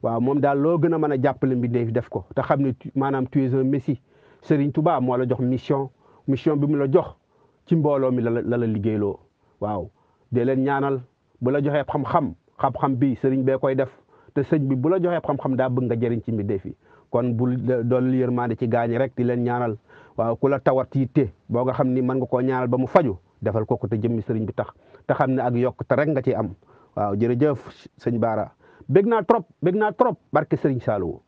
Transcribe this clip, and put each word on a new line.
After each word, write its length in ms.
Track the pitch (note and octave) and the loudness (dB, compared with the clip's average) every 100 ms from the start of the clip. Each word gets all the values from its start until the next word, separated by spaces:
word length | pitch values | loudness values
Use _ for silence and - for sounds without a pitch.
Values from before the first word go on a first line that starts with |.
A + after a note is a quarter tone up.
Waaw, 180 | B2 A#2 | -2 0
moom 200 | B2 C#3+ | 0 2
daal 180 | C#3 C#3 | 2 2
loo 180 | D3 E3+ | 2 2
gën 140 | E3 | 2
a 40 | E3 | 2
mën 140 | D3+ | 0
a 40 | C#3 | 2
jàppale 320 | C3+ B2+ C3+ B2+ | 0 0 0 0
mbindeef 340 | A#2+ A#2+ A#2 | 0 0 0
def 160 | A2+ A2+ | -2 -4
ko. 160 | - F#2 | -8 -6
Te 80 | - | -6
xam 180 | C3 C#3+ | 0 2
ne 100 | C#3 | 0
tu, 160 | B2+ - | -2 -6
maanaam 320 | - C3+ C3+ B2+ | -2 -2 -2 0
tu 120 | C#3+ | 0
es 100 | C3+ | 2
un 100 | C3+ | 2
messie. 360 | C3 C#3+ - C3 _ _ - _ | 2 0 -2 -6 _ _ -20 _
Sëriñ 300 | - D3+ C#3+ | 0 2 2
Touba 280 | C#3 D#3+ D3 | 2 2 2
moo 160 | B2 B2 | 0 0
la 100 | B2+ | 0
jox 140 | A#2+ | 0
mission, 500 | B2+ B2+ - C#3 C3+ _ _ - - | 0 -2 -2 -2 -2 _ _ -16 -4
mission 280 | C3 - D3+ | 0 0 0
bi 100 | D3 | 0
mu 100 | D3 | 0
la 80 | C#3 | 2
jox 260 | D#3+ - - _ _ _ _ _ | 2 0 -8 _ _ _ _ _
ci 80 | E3+ | 2
mbooloo 340 | D3+ C#3+ C3 | 4 2 2
mi 100 | B2+ | 2
la 80 | A#2 | 0
la, 100 | A#2 | 0
la 140 | A2+ A#2+ | -2 -2
la 100 | A#2 | 0
liggéeyloo. 520 | G#2+ G#2 G#2+ G2+ - _ _ _ _ | 0 0 0 -2 -4 _ _ _ _
Waaw, 300 | G#2 G#2 F#2 _ _ _ _ | -6 -6 -8 _ _ _ _
dee 120 | A#2+ | -2
leen 180 | A#2+ C3 | 0 0
ñaanal, 360 | C3 C#3 C#3 C3+ B2 _ _ _ | 0 0 0 -4 -8 _ _ _
bu 100 | B2 | -2
la 100 | C#3+ | 0
joxee 240 | C#3+ D3 | 0 -2
xam-xam, 500 | C#3 - A#2+ F3 C#3+ E2+ _ _ | -2 -6 -2 0 -2 -8 _ _
xam-xam 360 | C3+ A#2+ C#3 B2+ | -4 0 -2 2
bi 200 | C#3 A#2+ | 0 2
sëriñ 260 | C3+ C3+ | 0 0
bee 160 | B2+ C3 | 0 0
koy 160 | C#3 | 0
def. 160 | C3+ B2+ - _ _ - | 0 -4 -6 _ _ -8
Te 80 | - | -4
sëñ 180 | C3+ D#3+ C3+ | 0 0 2
bi 80 | C3 | 0
bu 120 | C#3 | 0
la 100 | F#3 | 0
joxee 180 | F3 E3+ | 0 -2
xam-xam 360 | - C#3 C#3+ B2+ | -2 -4 -2 0
daa 120 | C3 | 0
bëgg 160 | B2 | 0
nga 120 | B2+ A#2 | 0 0
jëriñ 260 | A#2 A#2 | 0 -2
ci 80 | G#2+ | -2
mbindeef 320 | A2 G2+ G2+ | -4 -2 -4
yi. 100 | F2+ - _ - _ | -6 -16 _ -20 _
Kon 200 | A#2+ B2 | -2 0
bul 220 | A2+ B2 B2+ A#2+ B2+ | 0 0 0 0 0
doon 280 | A#2 B2+ B2+ | 2 2 2
yërmande 440 | B2+ B2+ B2 B2 A2+ | 0 0 -2 -2 -4
ci 120 | A#2 | -2
gaañi 280 | A#2 A#2 A#2 | 0 0 0
rek, 140 | C3 B2+ | -2 -2
di 80 | |
leen 180 | B2 B2 | -2 0
ñaanal. 340 | A#2+ A#2+ A#2+ G#2+ _ - - - | -2 -2 -4 -6 _ -20 -20 -4
Waaw, 200 | A2+ A#2 | -2 2
ku 120 | C3+ | 2
la 100 | C#3 | 2
tawat 340 | - C3 B2+ | 2 2 0
yitte, 360 | C#3 B2+ - B2+ - _ | -2 0 2 0 -4 _
boo 160 | A#2 | -2
nga 80 | B2+ | 0
xam 140 | B2 C3 | 0 0
ni 80 | B2+ | 2
mën 120 | B2+ C3 | 0 -2
nga 80 | B2+ | -2
koo 140 | B2+ | 0
ñaanal 280 | C3 B2+ B2 | 0 0 0
ba 80 | B2+ | 0
mu 80 | B2+ | 4
faju, 300 | F#3+ D3 F#2+ _ _ | 4 4 -4 _ _
defal 220 | A2 G#2+ G#2+ | -2 -2 -2
ko 100 | A#2+ | -2
ko 100 | - | -2
te 80 | A2+ | -2
jëmmi 260 | A2 A#2 | -2 -2
sëriñ 220 | G#2 A2 G#2+ | -2 -4 -4
bi 60 | |
tax. 160 | - F#2 - _ - - | -6 -8 -10 _ -20 -4
Te 80 | |
xam 160 | C3+ C3+ | 0 2
ne 60 | B2+ | 2
ak 120 | A#2+ | 0
yokkute 380 | A#2+ B2 - - | 0 0 -2 -2
rek 140 | D3 D3+ | 0 2
nga 140 | C#3+ | 0
ciy 120 | B2+ | 0
am. 200 | G#2 A2 F2 _ - _ - | -2 -4 -8 _ -20 _ -4
Waaw, 180 | G#2 G2+ | -2 0
jërëjëf 720 | A#2 A#2+ D3 C3+ - - - _ | 0 2 2 0 -8 -20 -20 _
sëñ 200 | - A#2+ | -4 0
Bara. 340 | A2+ A2 G2+ _ - - - | 0 -2 -6 _ -20 -20 2
Bég 180 | C#3 G3+ | 2 4
naa 160 | A3+ | 0
trop, 220 | F#3 A3+ F3 _ | 4 2 2 _
bég 120 | F3 F#3+ | -2 0
naa 160 | G#3+ | -2
trop, 240 | - B3 E3+ _ | 0 -2 -2 _
barke 240 | C#3+ D#3 D3 | -2 0 -2
sëriñ 240 | D3+ C3 | 0 -2
Saliou. 400 | - G#2+ F2 C#2+ | -2 -2 -4 -8